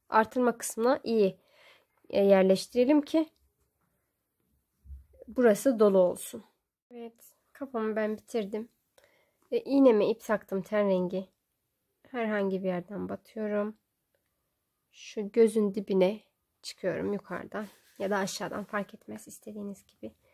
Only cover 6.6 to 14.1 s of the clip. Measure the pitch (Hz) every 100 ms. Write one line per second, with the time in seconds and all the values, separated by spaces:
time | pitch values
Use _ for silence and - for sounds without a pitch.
6.6 | _ _ _ 240 233 - - _ _ -
7.6 | 269 240 220 214 214 214 - 240 202 214
8.6 | 233 _ _ _ _ _ _ _ _ -
9.6 | - 277 269 220 180 226 - 208 - 196
10.6 | 185 214 202 185 180 185 190 _ _ _
11.6 | _ _ _ _ _ 254 220 208 196 190
12.6 | 190 180 175 180 185 196 _ - 214 208
13.6 | 208 214 _ _ _